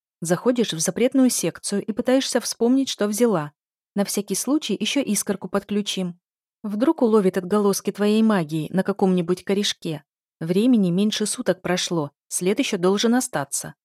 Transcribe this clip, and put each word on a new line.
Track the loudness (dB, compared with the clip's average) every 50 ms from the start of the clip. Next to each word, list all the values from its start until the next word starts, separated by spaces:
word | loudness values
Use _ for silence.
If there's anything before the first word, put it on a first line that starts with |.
| _ _ _ -8
Заходишь | -4 -2 -2 0 2 0 2 2 0 -2 -2
в | -4
запретную | -4 -2 0 0 0 2 4 4 4 4
секцию | 2 0 -2 -4 -4 -6 -8 -4 -4 -4 -2
и | -4
пытаешься | -4 -4 0 2 2 2 2 0 -2 -2
вспомнить, | -4 -4 -4 0 2 2 2 2 2 0
что | -2 -2 -2 -2
взяла. | 0 2 2 2 2 0 -2 -4 -10 _ _ _ _ _ _ _ -4
На | -2 -2
всякий | -2 -2 -4 -4 -4 -4
случай | -4 -2 0 0 0 0 -2 -4 -2
ещё | -2 -2 -2 -2
искорку | 0 0 -2 -2 -2 -4 -6 -6 -6 -6
подключим. | -6 -6 -4 -2 -4 -4 -2 -4 -4 -4 -4 -6 -6 _ _ _ _ _ _ _ _ _ -10
Вдруг | -6 -4 0 2 2 2 2
уловит | 2 4 4 4 4 4 0 0
отголоски | -2 0 0 2 2 2 2 0 -2 -6
твоей | -4 0 0 2 4 4 4
магии | 4 4 2 0 -2 -2 -4 -4 -2
на | -2 -2 -2
каком-нибудь | -2 0 0 2 2 2 2 2 0 -2 -4 -2
корешке. | -2 -2 0 0 -2 -4 _ -8 -8 -8 -8 -10 _ _ _ _ _ _ -8
Времени | -4 -2 0 2 4 4 4 4 4 2
меньше | 2 2 0 0 0 -2 -4
суток | -4 -4 -4 -2 -2 -2 -2
прошло, | -2 -4 -2 -2 -2 -2 -2 -4 -4 -4 _ _ _ -10
след | -8 -4 -2 0 0 0
ещё | -2 -2 -2 0
должен | 2 2 2 2 2 2 2
остаться», | 0 0 -2 -4 -6 -6 -6 -8 -8 -8 -10 -14 _ _